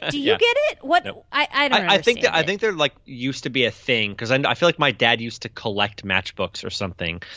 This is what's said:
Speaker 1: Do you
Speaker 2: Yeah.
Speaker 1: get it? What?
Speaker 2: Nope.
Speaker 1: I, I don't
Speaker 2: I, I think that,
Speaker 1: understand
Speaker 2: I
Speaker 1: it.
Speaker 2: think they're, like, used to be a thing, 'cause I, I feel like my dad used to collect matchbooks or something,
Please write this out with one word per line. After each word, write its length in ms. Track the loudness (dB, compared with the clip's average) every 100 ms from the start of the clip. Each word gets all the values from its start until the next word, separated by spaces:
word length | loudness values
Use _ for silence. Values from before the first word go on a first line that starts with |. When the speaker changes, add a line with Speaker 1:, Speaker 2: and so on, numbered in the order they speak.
| -4
Speaker 1:
Do 80 | -2
you 120 | 2
Speaker 2:
Yeah. 60 | 4
Speaker 1:
get 180 | 4 2 0
it? 80 | -2
What? 240 | 0 0
Speaker 2:
Nope. 220 | 0 -12 -6
Speaker 1:
I, 160 | -2 0
I 160 | 0 2
don't 140 | 2
Speaker 2:
I, 140 | 2 2
I 20 |
think 240 | 2 2
that, 60 | 2
Speaker 1:
understand 60 | 2
Speaker 2:
I 40 |
Speaker 1:
it. 60 | 0
Speaker 2:
think 140 | 0
they're, 100 | -2
like, 220 | 0 -2 -2
used 380 | -18 -6 -4 -4
to 80 | -4
be 160 | 0 0
a 40 |
thing, 440 | -2 -2 0 0
'cause 160 | -4 0
I, 60 | 0
I 180 | 2
feel 120 | 2 2
like 120 | 2
my 120 | 0
dad 300 | 2 2 2
used 220 | -2 -10
to 80 | -12
collect 520 | -8 -4 0 -2 -2
matchbooks 640 | -2 -2 -2 -6 -6 -6
or 60 | -10
something, 500 | -6 -6 -6 -8 -8 -12